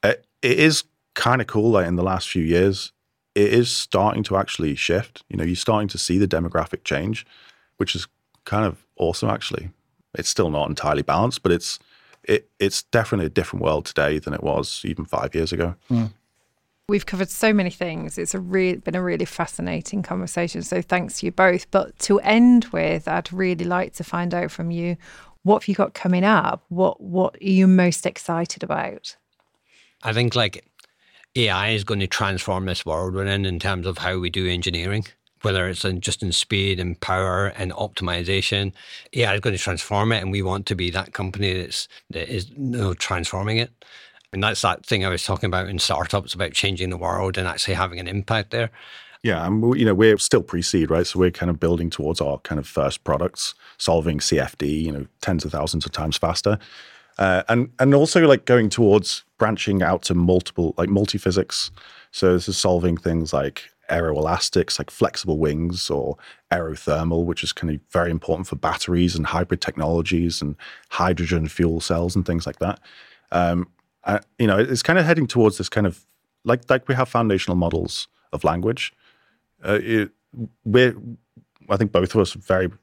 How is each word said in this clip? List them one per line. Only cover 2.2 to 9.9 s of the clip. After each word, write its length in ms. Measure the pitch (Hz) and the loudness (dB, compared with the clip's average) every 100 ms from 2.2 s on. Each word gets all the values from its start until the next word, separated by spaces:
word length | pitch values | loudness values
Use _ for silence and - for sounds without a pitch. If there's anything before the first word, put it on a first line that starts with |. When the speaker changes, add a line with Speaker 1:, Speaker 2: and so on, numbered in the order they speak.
| - | -4
Speaker 1:
few 160 | 92 | -2
years, 480 | 80 85 98 98 - _ _ _ _ | 2 4 4 2 -8 _ _ _ _
it 200 | - 101 | 2 4
is 180 | 117 120 | 4 2
starting 520 | - - 98 104 107 | -2 -2 2 2 0
to 120 | 104 95 | -2 -2
actually 400 | 95 - 80 71 | -2 -2 -2 -2
shift. 480 | - 85 120 - _ | 0 0 -2 -14 _
You 80 | - | -4
know, 80 | 80 | -2
you're 100 | 87 | -2
starting 320 | - 107 104 | 0 0 0
to 100 | 90 | -4
see 200 | - 90 | 0 2
the 100 | 101 | 2
demographic 560 | 85 85 85 80 - | 2 0 -2 -2 -6
change, 420 | - 71 90 110 - - - _ _ _ | -4 -4 -2 -6 -10 -20 -20 _ _ _
which 180 | 98 - | -4 -4
is 120 | - _ _ _ | -8 _ _ _
kind 220 | - 104 107 | -4 0 0
of 200 | - _ _ | -2 _ _
awesome, 320 | 82 85 113 | -2 0 -2
actually. 400 | 110 - - 87 - _ | -2 -4 -8 -10 -16 _